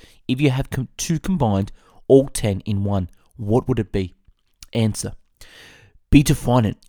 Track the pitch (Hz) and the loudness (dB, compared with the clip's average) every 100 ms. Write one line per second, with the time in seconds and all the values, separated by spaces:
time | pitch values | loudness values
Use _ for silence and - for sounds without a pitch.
0 | - _ - 127 147 127 139 - 127 - | -16 _ -6 0 0 0 -4 -8 -8 -8
1 | - 160 - 185 117 98 104 - _ - | -4 -4 -2 -2 0 0 -4 -10 _ -8
2 | - 135 139 - 110 95 - 101 101 98 | 4 4 4 -4 -4 -4 -4 -4 -2 -2
3 | 90 - _ - 104 117 - 120 104 101 | -4 -10 _ -10 -2 -2 0 -4 -4 -6
4 | 92 _ _ _ _ _ - 117 110 95 | -8 _ _ _ _ _ -8 -2 -2 -2
5 | - - _ _ - - - - _ _ | -10 -14 _ _ -20 -20 -20 -20 _ _
6 | - 147 151 147 - 123 107 - | 4 4 6 0 2 2 0 -4